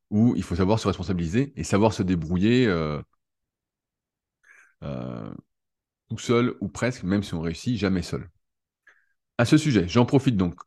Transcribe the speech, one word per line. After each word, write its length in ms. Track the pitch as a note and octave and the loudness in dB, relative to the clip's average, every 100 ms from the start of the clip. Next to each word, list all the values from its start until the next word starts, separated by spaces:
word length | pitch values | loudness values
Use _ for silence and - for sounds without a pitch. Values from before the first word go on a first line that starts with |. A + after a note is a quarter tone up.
| _ | _
où 260 | G#2 A#2 - | 2 2 2
il 80 | |
faut 100 | - | -2
savoir 240 | E2 F#2 A2 | 0 2 2
se 80 | G2+ | 0
responsabiliser 680 | F2+ F2+ F#2 E2+ G#2+ C#3 - | -4 -4 -4 -2 -2 -2 -6
et 80 | |
savoir 280 | - G2 A2 | -2 2 2
se 120 | G#2 | 2
débrouiller, 640 | F#2 F2+ D#2 F2+ G#2 B2 A#2+ | 0 -2 -2 0 2 2 2
euh, 340 | E2+ D#2 D2+ - _ _ _ _ _ _ _ _ _ _ _ _ _ _ _ _ _ | 0 -2 -6 -10 _ _ _ _ _ _ _ _ _ _ _ _ _ _ _ _ _
euh, 440 | D2 C2 B1 A#1 G#1+ G1+ - _ _ _ _ _ _ | -12 -10 -10 -12 -14 -16 -20 _ _ _ _ _ _
tout 100 | A2 | -10
seul 360 | - A#2 B2 - | 0 2 2 -2
ou 80 | G2+ | -8
presque, 340 | - A#2+ B2+ | -4 -4 -4
même 220 | F2+ G2+ | -2 -2
si 100 | G2+ | -2
on 60 | E2+ | -4
réussit 360 | E2 E2+ - A#2 | -6 -6 -4 -2
jamais 260 | G2 F#2+ | 0 0
seul. 280 | E2+ C2 C#2+ _ _ _ _ _ _ _ _ _ _ - | -2 -8 -10 _ _ _ _ _ _ _ _ _ _ -2
À 60 | |
ce 140 | A#2+ D3+ | 4 4
sujet, 300 | D3+ A2 F2 | 4 2 4
j'en 180 | A2+ B2 | 4 4
profite 300 | C#3+ C3+ G#2+ | 4 2 2
donc 240 | F2+ - | 0 -4